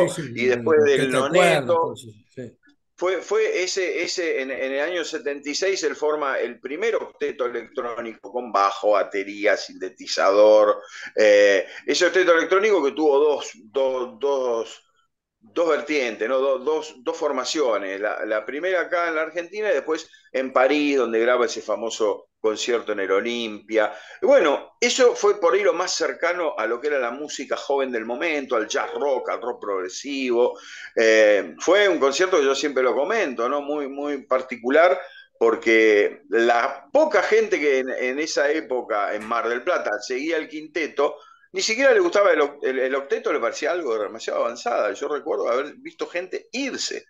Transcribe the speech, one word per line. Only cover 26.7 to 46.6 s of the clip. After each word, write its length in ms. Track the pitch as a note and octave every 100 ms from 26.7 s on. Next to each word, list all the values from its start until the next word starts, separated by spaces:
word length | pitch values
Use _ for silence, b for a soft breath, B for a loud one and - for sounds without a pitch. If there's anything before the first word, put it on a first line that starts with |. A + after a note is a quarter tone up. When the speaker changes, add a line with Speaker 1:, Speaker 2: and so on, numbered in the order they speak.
| A#2+
Speaker 2:
que 80 | D3
era 100 | C#3+
la 120 | A#2+
música 460 | B2+ D3 - B2 B2
joven 340 | - C#3 C3+
del 140 | A#2+
momento, 500 | A2 B2 E3+ D3+ C3
al 140 | B2 A2
jazz 240 | C3+ G#2+
rock, 360 | - C#3 B2+ -
al 100 | F#2
rock 200 | A#2 A#2
progresivo. 960 | G#2 G2 F#2 - C#3 C#3 C3 A#2 A#2+ B B B B
Eh, 600 | - A2+ A2 G#2+ G2+ F#2 -
fue 300 | - F#3+ G3+
un 100 | D#3+
concierto 400 | C3+ C3+ F#3 F#3
que 60 |
yo 100 | C3+
siempre 280 | C3+ D3 C3
lo 120 | C3
comento, 540 | A2+ D3+ A3+ F3 A2+ A#2+
¿no? 140 | C#3+
Muy, 260 | C#3+ D3+ C#3
muy 380 | C#3 D3 C#3+ B2
particular, 720 | C3 B2+ A#2+ A#2 D3 F3 - B B B -
porque 840 | A#2 A2 - A2+ A2 G#2 G#2 - -
la 580 | A2 A#2 A#2 B2+ - -
poca 300 | C4+ D#4 G#3+
gente 360 | - G#3+ A3 F3
que 200 | D3 C3+
en, 100 | C3
en 300 | - B2+ C3+
esa 320 | D#3 - C#3+
época, 640 | D#3 D#3 B2+ G#2 G#2+ G2
en 100 | G#2 G#2+
Mar 220 | A#2 A2
del 140 | B2
Plata, 340 | B2+ C3 A#2+ G#2+
seguía 360 | - B2+ D3+ D#3+
el 120 | D#3
quinteto, 680 | D3+ D#3 E3+ D3+ - D3 B B B B
ni 100 | F#3
siquiera 320 | F#3+ A3 C#4
le 60 | A3+
gustaba 300 | F3 G3+ G3+
el 80 | D#3+
oc-, 200 | C#3+ C#3+
el, 160 | - C3
el 160 | C3
octeto, 380 | C3+ C3+ A#3+ A3+
le 80 | D3
parecía 320 | A2+ G#2+ D3
algo 260 | F3 D3+ A2+
demasiado 420 | G2+ A2 - -
avanzada. 480 | B2 A#2+ - G3+ G#2+
Yo 160 | - C#3+
recuerdo 400 | D3 C#3+ G3+ B2+
haber 280 | A#2+ C#3+ -
visto 280 | C#3+ - D#3
gente 420 | F3 F3+ - -
irse 520 | A#3+